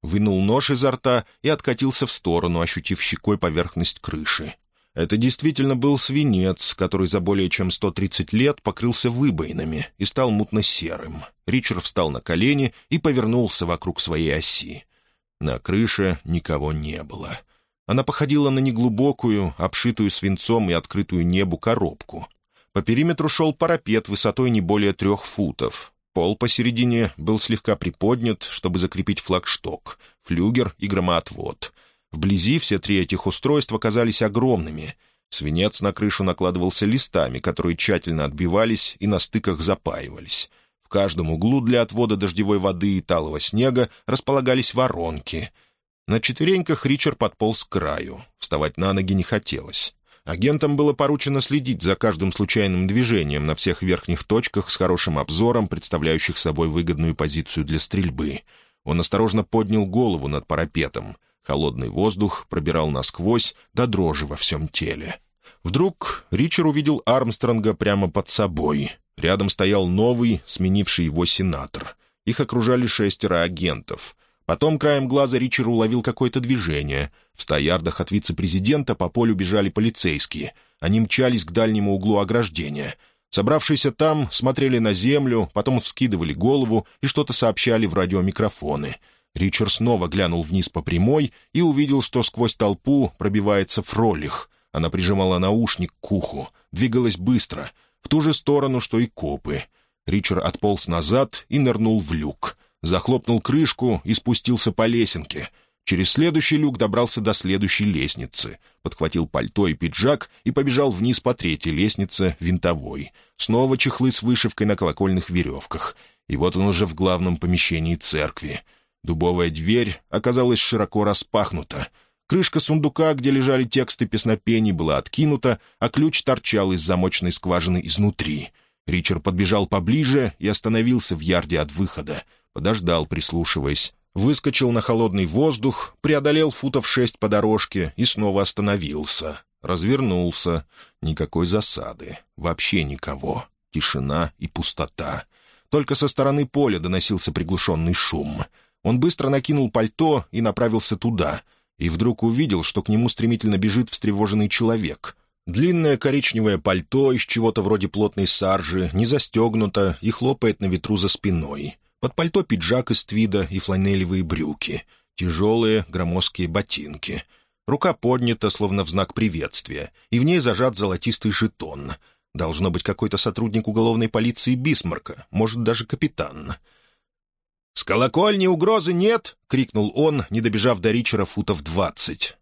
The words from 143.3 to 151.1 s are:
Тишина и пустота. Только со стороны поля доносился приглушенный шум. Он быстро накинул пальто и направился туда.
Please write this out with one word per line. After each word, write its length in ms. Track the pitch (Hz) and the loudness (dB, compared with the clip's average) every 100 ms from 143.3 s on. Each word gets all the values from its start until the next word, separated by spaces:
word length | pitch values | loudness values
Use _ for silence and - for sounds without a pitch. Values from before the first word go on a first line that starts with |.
| 60 - _ _ | -6 -8 _ _
Тишина 600 | 78 - 71 67 71 71 _ | -4 -2 -2 -2 -2 -2 _
и 100 | 82 | -10
пустота. 800 | - 85 - 76 - 73 71 - _ _ _ _ | -4 -4 -2 -6 -6 -6 -6 -8 _ _ _ _
Только 260 | 147 139 135 | -2 0 0
со 120 | 143 | 0
стороны 380 | - 135 143 139 | 2 2 2 0
поля 320 | 143 139 95 | 2 2 2
доносился 540 | 85 92 - 98 - | 0 0 0 0 -2
приглушенный 640 | 82 85 90 - 80 82 | -2 -2 -2 0 0 0
шум. 500 | 87 - 80 71 73 - _ _ _ | 2 0 -2 -4 -6 -8 _ _ _
Он 160 | 95 123 | 0 2
быстро 300 | 160 170 139 | 2 0 0
накинул 420 | 139 135 147 127 | 0 0 0 2
пальто 540 | 117 113 - 160 143 - | 2 0 2 2 2 0
и 100 | 104 | -2
направился 540 | 113 98 120 110 - 104 | -2 0 0 2 0 -2
туда. 460 | 117 | -2